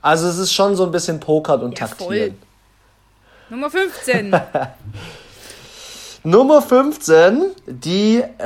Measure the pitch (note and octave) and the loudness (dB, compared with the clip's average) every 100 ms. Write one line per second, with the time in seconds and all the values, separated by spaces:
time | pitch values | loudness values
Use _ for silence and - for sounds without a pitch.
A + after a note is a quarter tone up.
0 | D3+ E3 F3 E3+ F#3 - G3+ G3 F#3 E3+ | 2 0 0 -2 -4 0 0 2 0 -2
1 | E3+ D#3+ - D#3 D#3 C#3 B2 - A2+ - | -4 -8 -2 -2 0 -2 -2 -8 -12 -10
2 | F3+ G#3 G#3+ - _ _ _ _ _ _ | -8 -4 -6 -8 _ _ _ _ _ _
3 | _ _ _ _ _ A#3 D4 D#4+ F#4+ - | _ _ _ _ _ -10 -6 -2 -4 -6
4 | - A#3+ G3+ F3+ - C#3+ B2+ - G#2 G2+ | -2 -2 0 -2 -2 -8 -8 -12 -18 -16
5 | E2 - - - - - - - - - | -18 -20 -20 -20 -20 -20 -20 -20 -20 -20
6 | - - D#3 F#3+ C4 D4+ - B3 C4+ D4 | -20 -10 2 4 6 4 6 2 2 -4
7 | - D#3+ F3 A#3 F#4+ F#4+ - B2+ D#3 F#3 | 4 6 6 4 -2 -4 -18 -12 -6 -2
8 | G#3+ A3+ B3 - | 2 0 -2 -8